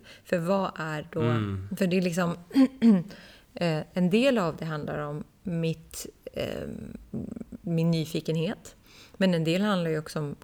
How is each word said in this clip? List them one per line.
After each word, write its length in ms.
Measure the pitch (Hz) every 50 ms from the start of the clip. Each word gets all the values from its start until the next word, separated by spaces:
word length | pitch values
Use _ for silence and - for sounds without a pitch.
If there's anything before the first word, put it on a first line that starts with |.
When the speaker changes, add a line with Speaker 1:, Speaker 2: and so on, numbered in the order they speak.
| - - - - -
Speaker 1:
För 140 | - 185 175
vad 320 | 160 175 196 196 190 - -
är 320 | - 156 160 156 151 - - -
då 80 | -
Speaker 2:
Mm. 480 | 117 117 117 113 107 101 98 95 95 - 190
Speaker 1:
för 100 | - 202
det 100 | 180 180
är 60 | 190 180
liksom, 340 | 180 165 180 180 170 170 - - -
<clears throat> 540 | - 277 262 254 - - 226 233 202 180 160 - - - - - - - - _ -
eh, 260 | - 175 170 156 151 - - -
en 180 | 185 180 180
del 280 | 180 226 254 277 254 226
av 180 | 180 160 147
det 80 | - 160
handlar 340 | 160 156 151 147 151 151 147
om 260 | 147 147 147 151 - - _ _ -
mitt, 640 | 196 170 165 165 165 156 160 165 - - - - - - _ - - -
eh, 360 | - - - - - - 71 - - - - - - - - - 220 - - - - - - - -
min 300 | - - 170 165 165 170
nyfikenhet. 840 | 165 165 156 156 - 160 - - 156 165 160 185 240 - - - - _ _ - - - - - -
Men 180 | - 196 190 175
en 100 | 165 160
del 160 | 165 170 185 202
handlar 280 | 214 196 180 170 165
ju 80 | 156 156
också 200 | 156 - - 160
om 180 | 151 143 147 -